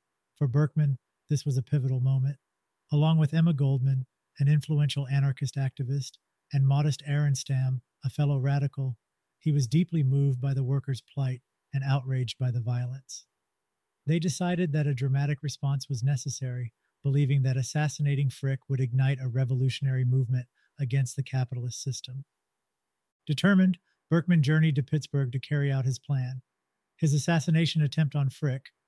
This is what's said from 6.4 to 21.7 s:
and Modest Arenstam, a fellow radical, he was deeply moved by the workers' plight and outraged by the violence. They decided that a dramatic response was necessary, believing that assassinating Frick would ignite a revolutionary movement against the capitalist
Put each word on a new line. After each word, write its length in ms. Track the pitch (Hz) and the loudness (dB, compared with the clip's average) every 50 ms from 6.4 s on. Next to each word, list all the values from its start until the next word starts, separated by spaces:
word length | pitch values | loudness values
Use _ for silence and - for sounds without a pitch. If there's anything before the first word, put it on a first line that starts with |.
| _ _ | _ _
and 140 | 143 135 135 | 0 2 2
Modest 380 | 135 139 147 147 151 135 - - 147 | 4 2 2 2 0 -2 -4 -4 -4
Arenstam, 720 | 143 147 147 143 135 - - - 135 131 131 131 127 123 - _ _ _ - | -2 0 0 0 0 -2 -2 -2 -2 -2 0 -2 -2 -4 -8 _ _ _ -8
a 60 | 127 | -6
fellow 260 | - - 147 143 143 | -2 0 0 0 0
radical, 640 | 131 127 139 139 139 147 139 - 139 135 131 117 - _ _ _ _ _ _ _ _ | 0 0 0 0 0 -2 -2 -4 -4 -6 -6 -6 -8 _ _ _ _ _ _ _ _
he 140 | - 156 | -2 0
was 160 | 143 143 127 113 | 2 2 2 2
deeply 340 | 143 170 175 - 170 160 | 2 2 2 2 0 0
moved 380 | 139 131 139 139 139 139 127 123 | 2 2 2 2 2 2 0 0
by 120 | 131 139 | -2 -2
the 120 | 131 135 127 | -2 -2 0
workers' 360 | 127 139 135 - 139 127 - - - - | 0 -2 -2 -2 -4 -6 -6 -8 -8 -6
plight 260 | 143 135 127 127 123 _ _ _ _ _ _ | -4 -4 -4 -4 -6 _ _ _ _ _ _
and 120 | - 135 135 | -6 -4 -2
outraged 520 | 139 135 139 123 131 131 127 123 113 - | 0 0 0 0 -2 -2 -2 -2 -4 -4
by 140 | - 131 123 | -4 0 2
the 100 | 110 123 | 2 2
violence. 640 | 107 123 120 123 123 123 131 135 - - - - - _ _ _ _ _ _ _ _ _ _ _ _ _ _ _ _ | 2 0 -2 -2 -4 -6 -8 -10 -14 -16 -18 -20 -20 _ _ _ _ _ _ _ _ _ _ _ _ _ _ _ _
They 120 | 143 165 175 | 0 0 2
decided 540 | 160 175 - - 180 175 180 170 185 151 | 0 0 -2 0 0 0 0 0 0 0
that 160 | 143 156 143 147 | 0 0 0 0
a 60 | 135 | 0
dramatic 460 | 117 139 131 135 139 143 143 147 - | 0 0 0 0 0 0 0 -2 -4
response 480 | - 139 - - 143 139 143 135 - - | -4 -8 -6 -4 -2 -2 -2 -2 -4 -6
was 140 | 135 110 | -4 -2
necessary, 720 | 123 143 143 123 - 139 - - 131 127 123 127 120 113 - _ _ _ _ _ - | 0 0 0 -2 -4 -6 -8 -8 -8 -8 -6 -6 -8 -10 -12 _ _ _ _ _ -2
believing 380 | 139 135 143 143 127 143 139 | 0 2 2 2 4 2 2
that 140 | 127 131 127 | 2 2 0
assassinating 720 | 135 123 - - 151 151 143 - - 143 143 143 139 143 127 | -2 -2 -2 -2 -2 -2 -2 -2 -2 -2 0 0 0 0 -2
Frick 300 | - - 139 135 135 - _ - | -2 -4 -4 -4 -4 -4 _ -4
would 120 | 135 123 | -2 -2
ignite 380 | 131 117 123 135 131 135 139 127 | -2 0 0 2 2 2 0 -2
a 60 | 131 123 | -4 -4
revolutionary 760 | 117 135 131 120 131 123 135 127 - - 139 131 131 127 127 | -2 -2 0 0 0 0 0 0 -2 -2 -2 -2 0 0 0
movement 420 | 123 127 135 123 110 131 123 123 - _ _ _ _ _ - | 2 2 2 0 0 -2 -4 -4 -8 _ _ _ _ _ -8
against 340 | 139 117 135 135 131 - - | -4 -2 0 0 -2 -2 -4
the 80 | 143 | -8
capitalist 580 | 135 - 135 131 123 - 123 123 120 123 | -6 -4 -4 -4 -4 -4 -6 -8 -8 -8